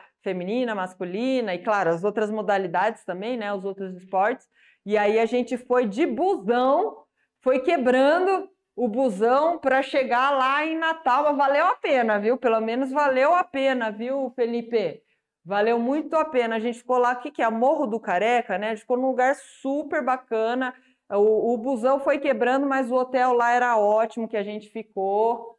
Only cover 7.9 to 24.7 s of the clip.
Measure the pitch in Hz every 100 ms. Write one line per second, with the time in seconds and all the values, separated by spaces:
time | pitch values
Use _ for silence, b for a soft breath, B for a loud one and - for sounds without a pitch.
7.9 | 254 277 330 370 381 392 _ _ - 240
8.9 | 214 269 190 226 262 320 330 269 262 262
9.9 | 302 254 240 269 277 262 277 311 320 320
10.9 | 320 277 247 294 285 277 285 339 480 381
11.9 | 277 226 208 208 254 247 220 220 240 262
12.9 | 269 285 262 277 349 359 269 269 262 220
13.9 | 208 233 277 262 247 233 240 226 233 185
14.9 | - _ _ _ _ 165 202 214 233 233
15.9 | 294 311 320 311 262 233 226 226 233 -
16.9 | 254 240 247 294 285 233 226 247 302 277
17.9 | 220 - 180 214 240 233 190 214 220 -
18.9 | 254 262 240 254 285 - - 269 285 294
19.9 | 320 254 254 - 226 220 254 254 254 b
20.9 | b - 202 214 220 233 240 233 262 240
21.9 | 277 277 277 285 226 240 262 277 269 247
22.9 | 254 254 254 254 240 240 240 247 233 208
23.9 | 214 226 226 220 220 202 208 208